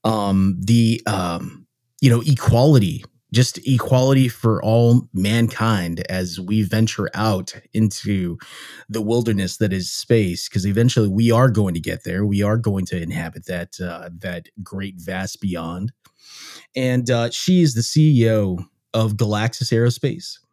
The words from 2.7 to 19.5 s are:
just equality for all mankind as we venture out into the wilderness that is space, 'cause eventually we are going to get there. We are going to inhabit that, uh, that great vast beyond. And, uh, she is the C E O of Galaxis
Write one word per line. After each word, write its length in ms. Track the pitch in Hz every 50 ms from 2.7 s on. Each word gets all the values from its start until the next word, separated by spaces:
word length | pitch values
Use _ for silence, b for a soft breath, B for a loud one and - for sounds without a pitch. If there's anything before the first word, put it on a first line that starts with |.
| 151 123 101 87 78 - - - _ _ _ _ -
just 260 | 113 127 - - 90 -
equality 640 | 131 135 113 - - 127 127 131 135 139 135 131
for 340 | 120 - - - 113 110 -
all 460 | - 107 113 117 120 117 120 123 - - -
mankind 880 | 92 95 101 110 117 120 107 - - 110 113 110 95 87 85 85 82 85 -
as 280 | 92 92 92 87 82
we 260 | 92 92 92 107 110 107
venture 460 | 92 - 110 113 113 - - 101 - -
out 420 | - 107 110 101 95 92 - - - _ _ _
into 640 | 113 110 104 - - - 110 101 95 90 87 82 B B B B B B B B B B -
the 120 | 107 113
wilderness 540 | 104 107 117 123 117 117 107 101 95 90 -
that 140 | - 110 101
is 180 | 92 95 87 -
space, 600 | - - - _ 120 113 101 90 87 85 - -
'cause 180 | - 101 92
eventually 400 | 104 98 110 117 127 - 120 107
we 240 | 101 95 107 117 120
are 180 | 143 123 127 131
going 240 | 110 110 101 95 85
to 60 | 85
get 240 | - - - - -
there. 220 | - 87 95 104
We 160 | 104 101 98
are 160 | 104 104 107
going 280 | 120 113 107 98 95 92
to 140 | - - 90
inhabit 440 | 85 85 - 87 85 82 - 85 -
that, 340 | - 90 87 87 - - -
uh, 300 | 90 87 85 87 90 87 85 85
that 280 | 98 92 87 85 80 - _ 107
great 340 | 95 - - 95 98 98 95
vast 420 | 90 85 92 92 92 95 92 - -
beyond. 540 | - 98 87 85 82 82 85 90 98 120 - _ _ B B B B B B B B B B B B B _
And, 340 | 131 127 127 127 127 123 123
uh, 200 | 127 117 117 117
she 300 | - - - - 185 180
is 120 | 170 151 120
the 100 | 113 113
C 400 | - - 156 156 156 143 120 113
E 60 | 113
O 300 | 113 107 101 95 90 87 95 _ _ _ _ _ -
of 220 | 113 110 107 104
Galaxis 560 | 101 120 104 104 104 110 123